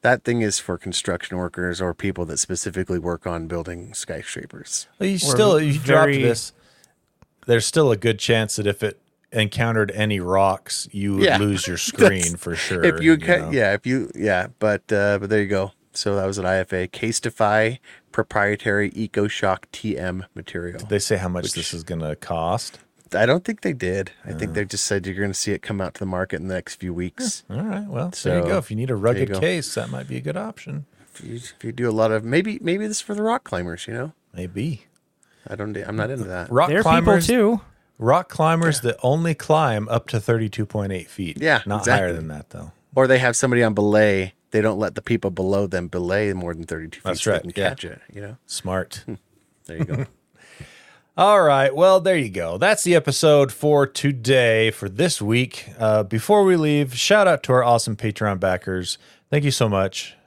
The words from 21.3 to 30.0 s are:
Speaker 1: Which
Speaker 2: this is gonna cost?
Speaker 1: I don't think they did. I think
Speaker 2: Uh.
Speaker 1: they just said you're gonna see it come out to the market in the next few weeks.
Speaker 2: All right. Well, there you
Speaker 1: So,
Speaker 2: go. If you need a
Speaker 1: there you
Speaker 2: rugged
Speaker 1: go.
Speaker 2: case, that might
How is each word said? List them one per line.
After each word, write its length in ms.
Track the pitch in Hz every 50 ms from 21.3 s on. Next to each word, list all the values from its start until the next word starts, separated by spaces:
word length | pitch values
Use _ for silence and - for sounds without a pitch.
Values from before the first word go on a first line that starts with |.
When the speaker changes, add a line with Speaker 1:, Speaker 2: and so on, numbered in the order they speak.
| 90 90 87
Speaker 1:
Which 100 | - -
Speaker 2:
this 200 | 85 85 - -
is 100 | 85 82
gonna 320 | - 87 82 80 76 76
cost? 640 | - - - - 82 80 85 95 120 - - - - _ _ _ _ _ _ -
Speaker 1:
I 120 | 92 110
don't 180 | 120 143 180 180
think 160 | - 220 -
they 140 | - - 151
did. 380 | 123 92 90 92 98 95 - - _ -
I 80 | 104
think 200 | 95 78 - 98
Speaker 2:
Uh. 20 | 80
Speaker 1:
they 100 | 101 104
just 200 | 95 - 101 -
said 200 | - 104 98 87
you're 100 | 98 92 95
gonna 140 | 101 101 95
see 180 | - - 107
it 100 | 98 -
come 200 | - - 110 98
out 120 | 95 87 -
to 40 | -
the 60 | 101
market 340 | 95 90 90 95 - - 80
in 80 | 82
the 60 | 95 92
next 220 | 90 - - -
few 180 | _ - 92 85
weeks. 500 | 85 90 92 _ - 262 226 - - _ _
Speaker 2:
All 80 | 101 113
right. 240 | 190 220 190 196 208
Well, 240 | 202 190 120 147 180 180 - -
there 140 | 95 90
you 60 | 87 87
Speaker 1:
So, 40 |
Speaker 2:
go. 100 | 85 -
If 120 | 190 - -
you 60 | 110
need 80 | 107 120
a 80 | 131 123
Speaker 1:
there 40 |
you 60 | 101 98
Speaker 2:
rugged 260 | 113 120 101 131 101 98
Speaker 1:
go. 60 | 95
Speaker 2:
case, 320 | 127 170 185 170 131 - -
that 140 | - - 117
might 180 | 127 131